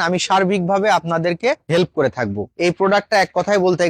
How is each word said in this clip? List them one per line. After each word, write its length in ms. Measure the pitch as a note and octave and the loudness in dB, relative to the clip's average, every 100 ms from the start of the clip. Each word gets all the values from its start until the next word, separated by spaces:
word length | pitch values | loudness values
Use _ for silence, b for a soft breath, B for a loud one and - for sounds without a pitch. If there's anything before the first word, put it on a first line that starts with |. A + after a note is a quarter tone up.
| E3+ | -2
আমি 100 | F3+ - | -2 0
সার্বিকভাবে 600 | F#3+ F#3 G3+ F3 G3 G#3+ E3+ | 0 2 0 0 0 2 0
আপনাদেরকে 500 | E3 E3 F3 E3+ A#3+ D#4 - | 0 -2 -2 -2 -2 -4 -2
হেল্প 180 | E3+ F3 - | 0 0 0
করে 120 | C3 - | -2 -2
থাকবো। 240 | A2 G2+ G2 - F3 | -6 -6 -8 -2 -2
এই 60 | E3+ | 0
প্রোডাক্টটা 380 | G3 G#3 - G#3 | 0 0 0 0
এক 60 | F3+ F3+ | 0 -2
কথায় 220 | G3+ G#3 F#3 | 0 0 2
বলতে 180 | E3+ | 0